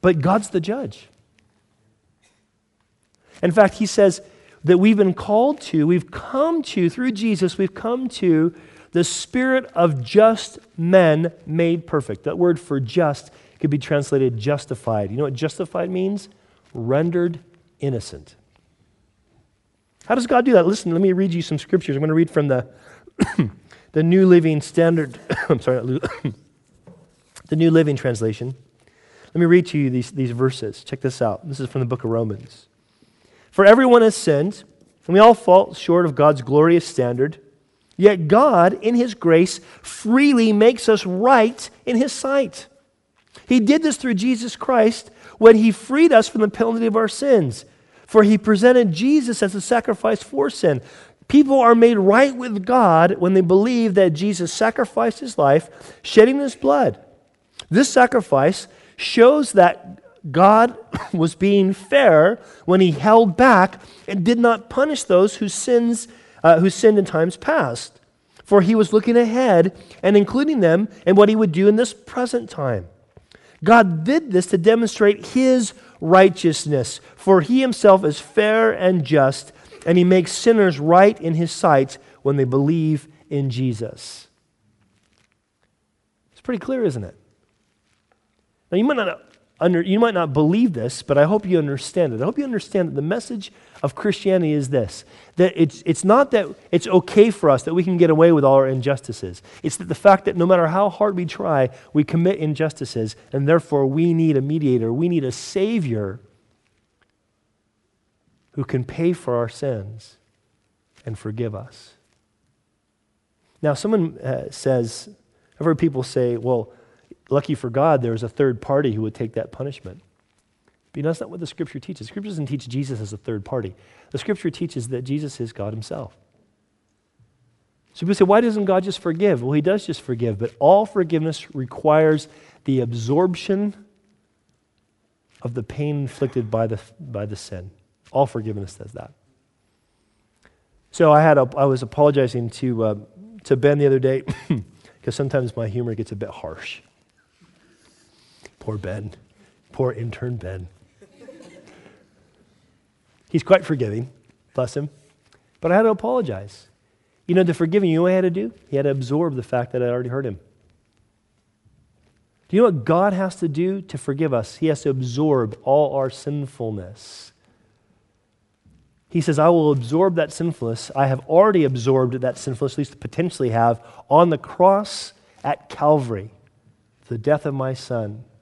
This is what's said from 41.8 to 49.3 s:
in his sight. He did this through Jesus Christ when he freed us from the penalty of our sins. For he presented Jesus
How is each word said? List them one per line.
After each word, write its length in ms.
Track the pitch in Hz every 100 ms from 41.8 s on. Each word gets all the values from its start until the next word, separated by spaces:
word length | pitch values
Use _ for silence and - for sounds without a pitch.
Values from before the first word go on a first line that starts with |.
| -
in 120 | 240
his 140 | 269
sight. 540 | - 269 277 247 - - _ _ _ _ _ _ - -
He 120 | 254
did 240 | 214 302
this 140 | 320 -
through 180 | 262 202
Jesus 400 | 233 240 240 -
Christ 560 | - 254 220 226 - _ - -
when 180 | 226 226
he 160 | 226
freed 400 | 196 - 269 330
us 160 | 240 220
from 140 | 226
the 60 | 214
penalty 400 | - 226 226 226
of 80 | 214
our 120 | 220
sins. 560 | - 277 240 147 107 - _ _ _ _
For 160 | 220
he 160 | 208 214
presented 520 | 214 208 240 254 226
Jesus 520 | 160 247 302 247